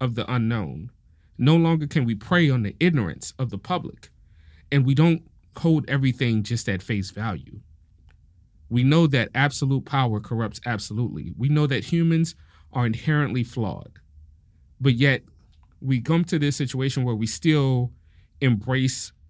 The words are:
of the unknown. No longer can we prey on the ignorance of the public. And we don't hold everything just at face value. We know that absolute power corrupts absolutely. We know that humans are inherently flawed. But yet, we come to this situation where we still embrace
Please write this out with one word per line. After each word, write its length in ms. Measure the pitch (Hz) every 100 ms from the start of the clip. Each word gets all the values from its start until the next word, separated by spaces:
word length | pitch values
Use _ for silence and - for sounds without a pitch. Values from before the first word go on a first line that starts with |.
of 100 | 127
the 160 | 113 -
unknown. 580 | 123 113 117 78 69 110 - _ _ _ -
No 180 | 127 170
longer 300 | 165 160 147
can 180 | 160
we 100 | 117
prey 360 | 104 - 175 151
on 120 | 127
the 140 | 101 -
ignorance 540 | 175 151 90 - - -
of 120 | 123
the 80 | 101
public. 520 | - 180 - - - _ _ - - - -
And 160 | 143 131
we 80 |
don't 280 | 139 170 165 - _ _ -
hold 320 | 165 156 -
everything 540 | 139 131 123 120 110
just 260 | 104 117 -
at 140 | 92
face 280 | - 104 98
value. 500 | 104 110 80 - - - - _ _ - _ _ _ _ _ -
We 140 | 120
know 240 | 131 160 160
that 220 | 131 110
absolute 500 | 127 143 - 135 135
power 360 | - 139 120 104
corrupts 400 | - 113 110 - 123
absolutely. 680 | 107 - 107 117 76 80 80
We 120 | 135
know 180 | 151 147
that 180 | 127
humans 500 | - 170 165 165 165 - - _ -
are 140 | 127 120
inherently 580 | 113 - 151 135 123
flawed. 540 | 117 123 101 50 - - _ - - - _ _ _ _
But 140 | 135
yet, 280 | 120 139 127 - _ _ _ _ _
we 200 | 131 127
come 240 | 147 170
to 140 | 170 165
this 180 | 143 135
situation 480 | 135 127 135 135
where 100 | 123
we 120 | 107 113
still 640 | - 156 151 135 127 123 - _ - _ -
embrace 720 | 135 104 113 131 131 - - -